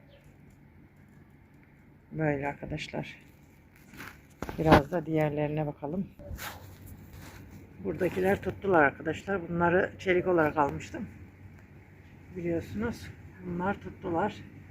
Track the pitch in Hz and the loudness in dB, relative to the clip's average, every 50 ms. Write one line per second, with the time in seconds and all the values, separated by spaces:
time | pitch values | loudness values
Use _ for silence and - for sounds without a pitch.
0 | - - 139 135 - - - - - - - - - - - - - - - - | -20 -20 -20 -20 -20 -20 -20 -20 -20 -20 -20 -20 -20 -20 -20 -20 -20 -20 -20 -20
1 | - - - - - - - - - - - - - - - - - - - - | -20 -20 -20 -20 -20 -20 -20 -20 -20 -20 -20 -20 -20 -20 -20 -20 -20 -20 -20 -20
2 | - - - 151 160 151 147 139 139 143 147 - - 143 147 151 - - - - | -18 -10 -4 0 2 2 2 2 0 -4 -4 -6 -6 -8 -6 -6 -6 -6 -6 -6
3 | 143 - - - - - - - - - - - - - - - - - - - | -8 -8 -12 -16 -20 -20 -20 -20 -20 -20 -20 -20 -20 -20 -20 -20 -20 -20 -18 -16
4 | - - - - - - - - - - - - 160 160 156 151 143 143 175 175 | -14 -16 -16 -18 -20 -20 -14 -12 -10 -8 -4 0 6 8 8 8 8 6 0 -2
5 | 156 160 160 156 151 151 143 147 151 147 151 156 156 147 147 - - 143 160 190 | -2 0 2 2 2 2 2 0 -2 0 0 -2 -2 -2 -4 -6 -6 -6 -4 -4
6 | 185 - - - - - - - - - - - - - - - - - - - | -6 -6 -10 -14 -12 -12 -10 -10 -10 -10 -12 -12 -16 -18 -18 -18 -18 -18 -18 -18
7 | - - - - - - - - - - - - - - - - - 190 165 151 | -18 -18 -18 -16 -16 -16 -16 -18 -18 -18 -18 -18 -18 -18 -16 -8 -6 -4 -2 0
8 | 185 170 - 190 185 190 202 190 - - - - - 196 185 165 147 139 - - | 0 0 0 2 2 2 2 2 0 -4 -6 -2 2 6 8 8 8 8 6 0
9 | 147 156 156 190 - - 196 190 165 165 170 170 170 170 170 185 - - - - | -4 -6 -6 -4 -4 -4 -4 -4 -4 -4 0 2 4 4 6 4 4 2 -2 -2
10 | - 190 180 180 175 185 180 170 156 147 143 156 143 147 156 156 - - - 320 | 0 2 2 2 4 4 4 6 4 4 4 4 2 2 0 -4 -8 -8 -8 -8
11 | 220 - - - - - - - - - - - - - - - - - - - | -8 -10 -12 -14 -18 -20 -20 -20 -20 -20 -20 -20 -20 -20 -20 -20 -20 -20 -20 -20
12 | - - - - - - - 185 170 170 170 165 160 - - 202 220 240 214 - | -20 -20 -20 -20 -20 -14 -10 -6 -2 0 0 -2 -2 -4 -4 -4 -2 -2 -4 -6
13 | - - - - - - - - 180 180 175 175 175 196 202 - - 185 - - | -10 -14 -16 -16 -18 -20 -18 -12 -8 -6 -4 0 0 0 0 -2 -6 -12 -12 -8
14 | - 185 170 165 190 208 - - - - - - - - | -4 -2 0 2 2 0 -2 -6 -14 -16 -18 -18 -18 -18